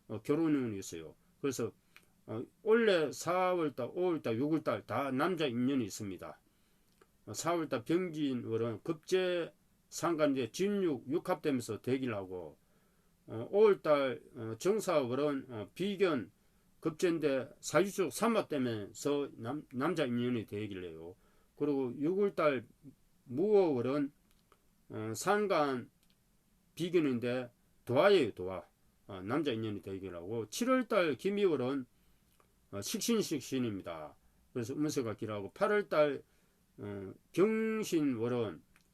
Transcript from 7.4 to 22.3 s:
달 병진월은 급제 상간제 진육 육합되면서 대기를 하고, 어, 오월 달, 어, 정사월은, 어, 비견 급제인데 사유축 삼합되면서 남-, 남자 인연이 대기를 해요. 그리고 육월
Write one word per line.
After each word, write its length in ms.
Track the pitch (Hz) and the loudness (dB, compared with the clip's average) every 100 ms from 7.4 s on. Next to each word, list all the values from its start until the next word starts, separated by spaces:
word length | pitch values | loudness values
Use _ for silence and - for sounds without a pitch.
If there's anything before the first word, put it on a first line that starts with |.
| 156 170 151 | 0 0 0
달 140 | 127 | -2
병진월은 960 | - 170 185 156 143 123 113 113 117 107 | 0 0 0 -2 -2 -2 -2 -2 -2 -4
급제 680 | - 160 - 185 185 175 165 - _ _ _ | -6 -6 0 0 2 0 -4 -10 _ _ _
상간제 640 | - 165 160 151 135 117 | -4 -2 2 2 2 -2
진육 580 | - 196 202 180 123 117 | 0 0 2 0 0 -2
육합되면서 720 | 165 - 156 151 131 117 104 | -4 -2 -2 0 0 -2 -6
대기를 340 | - 135 131 104 | -2 0 0 -4
하고, 420 | 92 90 80 - _ _ _ _ _ _ - | -6 -8 -10 -16 _ _ _ _ _ _ -12
어, 200 | 110 113 | -8 0
오월 300 | 202 214 190 | 6 6 6
달, 400 | 156 147 135 120 - 127 | 4 4 2 -2 -10 -10
어, 200 | 113 110 | -8 -2
정사월은, 840 | 175 214 190 156 123 127 147 139 127 | 0 0 2 2 2 0 0 -2 -6
어, 200 | 113 98 | -10 -10
비견 580 | - 196 185 185 139 92 _ _ _ _ _ | -4 -2 2 2 2 -4 _ _ _ _ _
급제인데 680 | 160 156 180 165 151 135 113 - | -6 0 0 2 0 0 -4 -10
사유축 520 | - 151 196 185 160 | 0 2 2 0 -2
삼합되면서 1160 | - 226 220 - 147 123 110 98 - 143 143 139 - | 0 0 2 0 -2 -2 -2 -6 -6 -2 -2 -2 -6
남-, 260 | 113 147 - | -8 -8 -8
남자 340 | 123 151 160 135 | -4 -2 0 0
인연이 400 | 120 123 123 - | 0 0 -2 -4
대기를 440 | 104 107 95 90 | -6 -6 -8 -10
해요. 260 | 80 82 - _ _ _ - | -10 -14 -16 _ _ _ -4
그리고 380 | 147 139 127 120 | 0 0 0 -2
육월 360 | 147 185 202 | 0 2 0